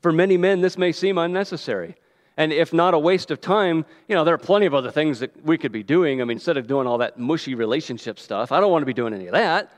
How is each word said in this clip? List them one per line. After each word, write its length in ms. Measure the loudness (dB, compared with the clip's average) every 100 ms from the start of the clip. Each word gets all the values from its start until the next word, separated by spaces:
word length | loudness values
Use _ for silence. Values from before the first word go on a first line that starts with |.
For 100 | 2
many 260 | 2 4 4
men, 240 | 4 2
this 160 | 0 0
may 140 | -2
seem 260 | 0 0 0
unnecessary, 760 | -2 -2 -4 -8 -6 -6 -6 -14 _ _ _ -4
and 160 | 0
if 220 | 2 2
not 200 | 2 4
a 60 | 4
waste 320 | 2 0 -2
of 100 | -8
time, 440 | 0 0 2 0 -4 -14 _
you 80 | 0
know, 80 |
there 100 | 2
are 60 | 0
plenty 260 | 2 2 4
of 80 |
other 180 | 2 0
things 280 | -2 0 -2
that 260 | -6 -8 -2
we 120 | -2
could 140 | -2
be 120 | -6
doing. 380 | 0 2 2 0
I 40 | -2
mean, 120 | -4
instead 200 | -2 -2
of 100 | 0
doing 200 | -2 0
all 100 | 0
that 220 | -2 -4
mushy 340 | -4 -4 -4
relationship 640 | -4 -2 -2 -4 -10 -10 -12
stuff, 340 | -8 -6 0
I 80 | 2
don't 120 | 4
want 100 | 2
to 40 | 0
be 80 |
doing 200 | -4 -4
any 140 | -6 -2
of 60 |
that. 380 | 0 2 0 -4